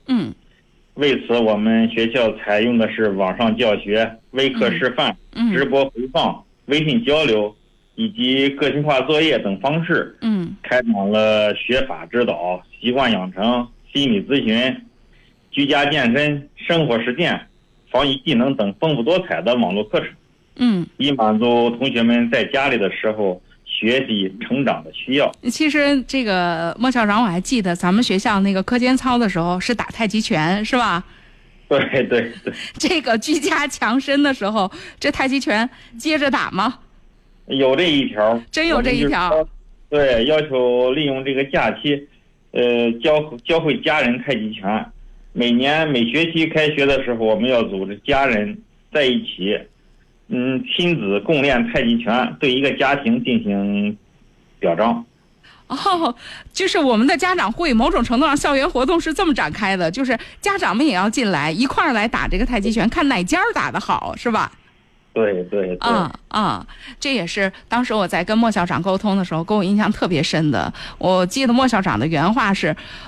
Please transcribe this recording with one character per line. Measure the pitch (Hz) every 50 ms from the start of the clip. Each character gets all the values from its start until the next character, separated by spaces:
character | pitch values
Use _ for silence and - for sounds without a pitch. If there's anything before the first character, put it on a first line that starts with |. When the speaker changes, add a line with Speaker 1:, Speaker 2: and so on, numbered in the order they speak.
| _
Speaker 1:
嗯。 | - 254 226 - - - - _ _ _ _ _ _ _ _ _ _ _
Speaker 2:
为 | - 143 143 123 - -
此， | - 117
我 | 120 113 110 107
们 | 104 107 110 113 113 113 113
学 | 113 117 113 113 117
校 | 131 117 110 107
采 | - - 107 104 107
用 | 113 120 120
的 | 113 110 104
是 | - - 110 104
网 | 98 95 95 92 90
上 | 87 117 113 110
教 | 113 123 110 104
学、 | 98 - 101 104 110 110 107 - - _ _
微 | - 131 135 131
课 | 127 117 127 117
示 | - - 131 127 127
范、 | 147 147 117 175 - - - -
Speaker 1:
嗯。 | - 233 233
嗯。 | 190
Speaker 2:
直 | 135 139
播 | 123 131 139 139 135
回 | - 117 127 131 147
放、 | 165 131 98 85 - - _ _ _ _
微 | - 139 156 156
信 | 156 131 113 117
交 | 135 147 156 156
流 | 127 110 107 104 104 - _ _ _ _ _ _ _ _
以 | - 113 107
及 | 101 113 123 127 131 135 139 139
个 | 139 - 147 139
性 | 139 147
化 | 147 151 143 131
作 | 127 147 156 151
业 | 160 156 135 110
等 | - 101 98 98
方 | - 135 151 170 165
式， | 175 165 113 - - - -
Speaker 1:
嗯。 | - 226 214 190 170 170 196 - -
Speaker 2:
开 | - 123 127 -
展 | - - - 98 101
了 | 104 107 107 107 107 107 107 104 101
学 | - - - 120 131
法 | - - 98 - 82
指 | 82 - 120 120
导、 | 110 85 76 85 90 90 92 - _ - -
习 | - 117 123
惯 | 135 135 120
养 | 110 92 92 92 92
成、 | 92 104 117 123 120 123 - - - - -
心 | - 143 143 131
理 | 110 98 92
咨 | 98 139 135
询、 | 117 113 110 113 127 131 - - - - _ _ _ _ - - _ _ _ _ _ _
居 | - - 143
家 | 143 151 143 143
健 | 143 156 147 127 117 117
身、 | 143 147 151 147 143 139 - _
生 | - - - 170 165 156
活 | 127 117 113
实 | 117 123 120
践、 | 151 175 139 101 - - - _ _ _ _ _ _ _ _
防 | - 127 143
疫 | 143 135 135 -
技 | 170 139
能 | 113 123 139 135
等 | - 104 101 98 -
丰 | - 160 147
富 | 117
多 | 117 117 180 180 180
彩 | - 82 80
的 | 87 113 123
网 | 120 110 87 95
络 | 101 107
课 | - - -
程， | 90 - - - _ _ _ _ _ _ -
Speaker 1:
嗯。 | - 247 240 208 180 160 - -
Speaker 2:
以 | - - 147 143
满 | 123 110 107 107 107
足 | 120 120 120 120 117 120
同 | 120 120 131 135
学 | - 117 117
们 | 117 120 120 120 117
在 | 127 123 107
家 | - - 135 135
里 | 143 123
的 | 107 101 92
时 | 92 - - 110
候 | 107 107 104 95 90 - - _ - _ _
学 | - - - 110 113 127 135 -
习 | 110 110 101 95 92 95 110
成 | 117 - 120 139 135
长 | 113 87 80 78
的 | - -
需 | - - - 131
要。 | 143 131 - - - - 247
Speaker 1:
其 | 226 - 311 302
实 | 269 302 285 285 285 269 233
这 | - - 269 247
个 | 214 190 180 175 175 170 160 170 170 - -
莫 | 233 262
校 | 240 247 220
长， | 208 202 220 247
我 |
还 | 233 165 180
记 | 185 - 262 233
得 | 185 180 170
咱 | 175 - 180 190
们 | 220 247
学 | - 190 190
校 | - 240 208 196
那 | 196 196 196
个 | 190
课 | 190 - 247
间 | 247 240 254 262
操 | 254 247 262 247
的 | 240 240
时 | 196 180 170
候 | 165 175 180 180
是 | - - 240
打 | 214 170
太 | - - - 226
极 | 202 208 214
拳， | 220 - 220 156 156 165 190 208 214
是 | - -
吧？ | 247 233 208 175 175 - - - - - - - - - - - - -
Speaker 2:
对， | - 147 139 135 - - 135 117
对， | - 123 117 117 117 113 - -
对。 | - 117 - -
Speaker 1:
<laughs> | - -
这 | - - 294 370 311
个 | 240 262 226
居 | 226 - 302 302 302
家 | 262 302 311 - 294
强 | 277 - - 247 214 233 269
身 | 269 294 277 285
的 | 285 285 269
时 | - 202
候， | 196 220 220 185 - - - - - - -
这 | - 277
太 | 294 - 277
极 | 269 262 277
拳 | - 311 208 214 226 254 - - - - -
接 | 233 - 302 311
着 | 302 285 277
打 | 240 247 156 -
吗？ | - 185 202 240 - - - - _ - - - _ _ _ _ - - -
Speaker 2:
有 | - 135 135 135 131 135
这 | 151 180 175
一 | 151 139 127 113
条。 | - 104 107 110 117 117 - -
Speaker 1:
真 | - - 320
有 | 339 311 254
这 | - -
一 | 247 143 -
条。 | - - - 180 175
Speaker 2:
我 | 160
们 | 156 156 - - - - - - - - -
就 | 151 147
是， | 143
对， | 135 123 113 117
要 | 139 156 156 151
求 | 147 135 127 123 123 123 123 127 127
利 | 131 156 156
用 | 139 135 131 135
这 | 139 135
个 | 131 139
假 | 139 - 165 127 113
期， | 107 - - 147 143 139 143 - _ _ _ _ _ _ _ _
呃， | - 123 123 120 120 120 120 117 117 117 123
教， | 156 151 151 151 151 120 120 -
教 | - 165 160
会 | 151 151 127 -
家 | - 156 151 156
人 | 135 120 120 123
太 | 123 143 131
极 | 107 107 107 107
拳。 | 98 95 98 107 107 - - - - - - - - - -
每 | - 120 120 120
年， | 120 120 131 139 151 156 160
每 | 156 139 120 113 113
学 | 117 156 170 165 165
期 | 165 160
开 | 156 165 160 156 147
学 | - 139 139
的 | 139 139 135 -
时 | 120 120
候， | 113 113
我 | 110 110
们 | 101 117 131
要 | 127 117 107
组 | 95 98 95 95
织 | 95 101 101 -
家 | - 139 135 139
人 | 135 117 104 104 104 104 101 - _ _ _ _ _
在 | - 151 143
一 | 127 120 113
起， | - - - - 90 101 104 - - - _ _ _ _ _ _ _ _ _ _ _
嗯， | - 127 127 123 131 131 127 127
亲 | - - - 175 175 170 135
子 | 107 98 202 202
共 | 202 - 165 143
练 | 131 143 131 120 117 117
太 | - 151 123
极 | 117 117 117
拳， | - 104 113 127 127 - - -
对 | 151 135
一 | 123 131
个 | 139 135
家 | - - 139 131 143
庭 | 139 - 113 117 127 117
进 | 127 120 107 101
行 | 104 101 101 98 101 101 101 104 104 104 - _ _ _ _ _ _ _ _ _ _ _ _
表 | - 90 85
彰。 | 82 107 117 117 117 117 - _ _ _ _ _ _ _ - - - _
Speaker 1:
哦， | - 247 277 - 415 370 339 330 240 240 - - - - - - -
就 | - - 370
是 | 370 - 370
我 | 294 262 233
们 | 214 233
的 | 277 359
家 | 269 370 359 370
长 | 349 - -
会， | 233 - 349 311
某 | 240 220 240 311
种 | 339 294 233
程 | - 247 240
度 | 311
上 | 302 277
校 | 277 - 311 277
园 | 269 269
活 | 359 - 247 262
动 | 269 349 339
是 | - 320 294
这 | - 392
么 | 330 262
展 | - 175 151
开 | - - 208 190 190
的， | 185 175 160
就 | 180 - 277
是 | 247 240 - - - - -
家 | - 403 392
长 | 392 381 208 180
们 | 220 302
也 | 311 202
要 | 180 196
进 | 220 214 285 240 202
来， | 180 143 139 156
一 | 165 185 254
块 | 269 - - 381
儿 | 311 247
来 | 214 208
打 | 240 - - -
这 | - -
个 | 185 247
太 | 247 247 208
极 | 202 226
拳， | 220 226 185 233
看 | - 349 311
哪 | 277 254 190 180
家 | 180 302 349
儿 | 392 480 427
打 | 285 - 139
得 | 117 175
好， | - - 175 - - - -
是 | - - 240
吧？ | 220 202 156 - - - - _ _ _ _ _ _ _ _ _
Speaker 2:
对， | - 113 110 104 98 90 90
对， | 90 104 101 95 92 90
对。 |
Speaker 1:
啊， | 90 - 240 233 208 175 - - - -
啊， | - - 214 208 165 113 90 - - - - - - 254 -
这 | - 285 269
也 | 220 170
是 | 165 - 208 196 190 190 - -
当 | - 220 240 247
时 | 240 220
我 | 220 190
在 | 170 - 165 180
跟 | 190 214
莫 | 220 233 226
校 | 208 214 175
长 | 175 156 127
沟 | 185 196 185
通 | 196 - 214 196
的 | 196 185
时 | - 214
候， | 214 220
给 | 214 214
我 | 214 185
印 | 185 202
象 | 208 214 -
特 | 214 - -
别 | - 180 139
深 | 175 - - 156 160 151
的。 | 120 95 76 - - - - - -
我 | - - 180 185 185 180
记 | 180 - 269 269
得 | 233
莫 | 233 247 269
校 | 254 240 196
长 | 185 180 117 104
的 | 123
原 | 165 165 143 156 185
话 | 226 262 233 202 196
是 | - - 160 151 - - - - - -